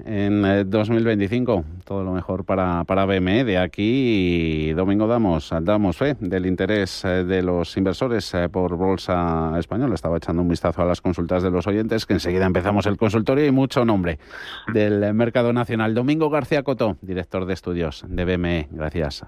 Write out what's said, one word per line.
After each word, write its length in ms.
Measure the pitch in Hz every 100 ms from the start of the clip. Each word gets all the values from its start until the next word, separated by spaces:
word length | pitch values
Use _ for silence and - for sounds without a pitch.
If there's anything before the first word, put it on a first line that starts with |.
| -
en, 400 | 104 101 104 98
eh, 200 | 101 95
dos 260 | 107 107
mil 120 | 113
veinticinco. 600 | 113 104 98 120 123 101 80 90
Todo 200 | - 98
lo 80 | 95
mejor 340 | 92 87 90 90
para, 380 | 95 92 85
para 240 | - 95 98
B 80 | 95
M 240 | 90 110
E. 40 |
De 140 | 123 90
aquí, 1120 | 90 - 104 135 123 104 90 87 82 78 78
domingo, 340 | 80 95 101 110
damos, 440 | 120 101 80 - 82
damos 360 | 85 107 101 -
fe 180 | 139 117
del 260 | 95 92 92
interés, 580 | 90 95 107 95 - 95
eh, 180 | 92
de 180 | 90 92
los 340 | 90 87 85 95
inversores, 560 | 95 90 131 113 - 90
eh, 140 | 87
por 260 | 92 90 87
bolsa 800 | 95 92 - 90 87 82 80 82
española. 380 | - 98 135 85
Estaba 220 | 80 85
echando 260 | - 85
un 40 | 87
vistazo 360 | 82 90 82
a 20 | 87
las 160 | 87
consultas 400 | 95 87 85 92
de 80 | 92
los 160 | 90 92
oyentes, 400 | 104 110 113 -
que 80 |
enseguida 320 | 92 87 92 95
empezamos 400 | 92 92 104 101
el 120 | 98
consultorio 500 | 110 113 107 135 147
y 40 |
mucho 320 | 131 135 135
nombre 360 | 117 101 87 78 - - - - -
del, 320 | 110 104 104
eh, 80 | 101
mercado 420 | 107 117 127 120
nacional. 420 | 120 120 110 110 110
Domingo 340 | 127 156 151
García 320 | 151 135 151
Coto, 360 | 139 120 113 85
director 460 | 95 90 87 95 92
de 60 |
estudios 520 | 92 90 87 80 - 92
de 180 | 90 90
B 80 |
M 260 | 90 87 85
E. 80 | 76
Gracias 560 | 80 76 87 73 -